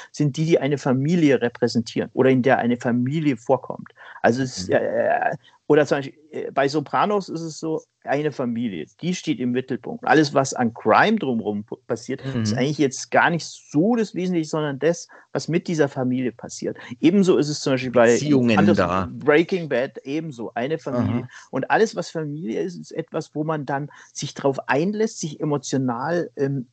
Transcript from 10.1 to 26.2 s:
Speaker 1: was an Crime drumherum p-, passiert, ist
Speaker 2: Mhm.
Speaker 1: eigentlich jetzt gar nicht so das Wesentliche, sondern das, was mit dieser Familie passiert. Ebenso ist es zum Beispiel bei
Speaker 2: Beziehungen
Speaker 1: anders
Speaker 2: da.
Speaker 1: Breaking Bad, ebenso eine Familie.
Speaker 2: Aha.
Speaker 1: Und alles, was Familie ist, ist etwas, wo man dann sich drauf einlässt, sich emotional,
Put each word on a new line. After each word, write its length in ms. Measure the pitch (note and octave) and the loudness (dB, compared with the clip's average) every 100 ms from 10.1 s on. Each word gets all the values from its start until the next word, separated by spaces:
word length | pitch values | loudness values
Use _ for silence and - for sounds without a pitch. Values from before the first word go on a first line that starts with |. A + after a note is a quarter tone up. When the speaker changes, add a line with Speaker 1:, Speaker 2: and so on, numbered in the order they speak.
| C#3 D3 C#3+ | 4 6 2
Speaker 1:
was 180 | C3+ | 0
an 220 | - A#2+ A2+ | 0 -2 0
Crime 420 | A2 G#2 D#3+ A3 | 4 6 6 2
drumherum 460 | C#3+ A#2 G2 G#2 | 0 -2 -2 -4
p-, 120 | G#2+ - - | -8 -14 -8
passiert, 340 | A2+ - B2+ C3+ B2+ | -8 -6 -8 -6 -4
ist 80 | A2 | -2
Speaker 2:
Mhm. 60 | A#2 | 0
Speaker 1:
eigentlich 180 | C3 D3+ | 0 2
jetzt 320 | C#3+ - - | 0 0 0
gar 220 | C3 B2+ | 4 4
nicht 120 | E3 - | 2 -4
so 480 | - - C#3+ F#3+ A#3+ | -14 -4 0 2 2
das 180 | G#3+ | 0
Wesentliche, 340 | - F#3 F3+ D#3 | -2 -2 -2 -2
sondern 300 | D#3+ D3+ C3+ | -2 -2 0
das, 300 | D3 F3 - - _ | 0 0 -4 -20 _
was 160 | C#3 - | -8 -2
mit 200 | E3 F3+ | -2 0
dieser 220 | E3 C#3+ | 2 2
Familie 420 | C3+ B2+ B2+ B2+ | 0 -2 -2 -4
passiert. 460 | - - - D#3+ A2+ - A#2+ | -6 -12 -10 -8 -8 -12 0
Ebenso 340 | D#3+ G3 F#3 A3 | 2 4 6 4
ist 120 | D3 | 2
es 120 | D3 | -2
zum 120 | - | -2
Beispiel 160 | C3 B2+ | -2 2
bei 220 | B2 A#2 | 4 6
Speaker 2:
Beziehungen 460 | A#2 D3 C#3 A#2+ G#2+ | 6 4 2 4 4
Speaker 1:
anders 180 | - G2 | 4 4
Speaker 2:
da. 320 | F2+ F#2 F#2+ | 2 0 -2
Speaker 1:
Breaking 560 | B2 B2 D3 F3 F#3+ E3 | -2 2 4 4 -2 -2
Bad, 280 | B2+ C3+ - | -2 -2 -6
ebenso 480 | - D3 D#3+ A#2+ G#2+ | -8 -6 -6 -10 -8
eine 240 | - B2+ D#3+ | -6 -4 -4
Familie. 460 | - B2 G#2 A#2 | -4 -2 0 -2
Speaker 2:
Aha. 40 | B2 - - | -6 -14 -10
Speaker 1:
Und 220 | C3 - | -6 0
alles, 240 | C#3+ G#3+ - | 2 2 -2
was 160 | E3+ | -8
Familie 500 | E3 D3+ D3 F#3+ A3 | -6 -6 -6 -6 -4
ist, 140 | E3+ F3 | -6 -8
ist 120 | D#3 | -12
etwas, 420 | - D#3+ D#3+ D#3 | -10 -8 -8 -6
wo 100 | D3 | -6
man 220 | D#3 D#3 C#3 | -4 -4 -4
dann 240 | C#3+ D3 - - | -6 -6 -12 -20
sich 220 | - C#3+ - | -12 -10 -2
drauf 340 | C#3 C3+ - | -2 0 0
einlässt, 500 | C3 F3+ G#3 A3+ - | 0 0 0 -2 -4
sich 200 | D#3+ D3 | -10 -6
emotional, 920 | D3+ D3 - C3+ C3 A#2 C#3 F3 | -2 -2 -2 -2 -2 -2 -2 -4